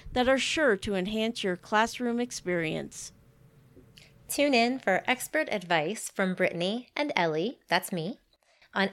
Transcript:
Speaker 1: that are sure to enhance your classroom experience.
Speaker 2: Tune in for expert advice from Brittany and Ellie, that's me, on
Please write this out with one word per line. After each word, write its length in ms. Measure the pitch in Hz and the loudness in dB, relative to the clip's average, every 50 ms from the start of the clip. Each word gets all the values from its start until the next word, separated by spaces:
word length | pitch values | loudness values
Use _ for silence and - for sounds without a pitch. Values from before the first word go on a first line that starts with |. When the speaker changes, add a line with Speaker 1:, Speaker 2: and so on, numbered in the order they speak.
| - - - | -12 -4 0
Speaker 1:
that 160 | 247 240 254 | 2 4 4
are 80 | 269 | 4
sure 400 | 254 - - - 330 302 254 202 | 4 2 0 0 2 4 4 4
to 180 | 190 - 220 196 | 2 0 -2 -2
enhance 480 | 185 180 202 214 220 220 226 226 - - | -2 -2 -2 0 0 0 -2 -2 -2 -2
your 140 | 185 175 | -2 -2
classroom 640 | 175 - - 214 214 226 226 - - 247 233 233 240 | -4 -2 0 2 2 2 2 0 -4 -2 -2 -2 -2
experience. 920 | 247 247 - - - 180 180 170 160 156 165 156 - - - - - - - - _ _ _ _ - - _ - - - - - - - - - - - - - - - | -2 -4 -6 -6 -4 -2 0 0 0 -2 -2 -4 -6 -8 -12 -14 -16 -16 -18 -20 _ _ _ _ -20 -20 _ -20 -20 -20 -20 -20 -20 -20 -20 -20 -20 -20 -20 -18 -12 -4
Speaker 2:
Tune 240 | - 294 285 294 262 | 0 0 2 4 4
in 260 | 233 233 240 262 262 | 4 4 4 2 0
for 240 | - 202 185 - - | 0 0 0 2 2
expert 440 | 233 254 247 - - - 311 302 - | 0 -2 -2 -2 -2 -2 -2 0 -2
advice 580 | - 202 175 170 175 160 147 170 220 - - - | -4 -4 -2 0 0 2 2 0 -4 -6 -8 -8
from 240 | - - 196 185 180 | -4 -2 -2 0 0
Brittany 540 | - 185 - - 170 175 190 220 247 247 _ - | 2 0 0 0 0 -2 -2 -2 -4 -8 _ -6
and 160 | - 294 294 - | -4 -4 -2 0
Ellie, 440 | 185 170 160 151 160 180 247 311 - _ | 0 0 0 0 -2 -2 -4 -6 -10 _
that's 240 | - 170 185 180 - | -2 -2 -2 -2 -2
me, 280 | 190 165 156 202 302 - _ _ _ _ _ _ _ _ _ _ - | -4 -4 -4 -6 -8 -10 _ _ _ _ _ _ _ _ _ _ -2
on 160 | 196 196 214 | -2 -2 0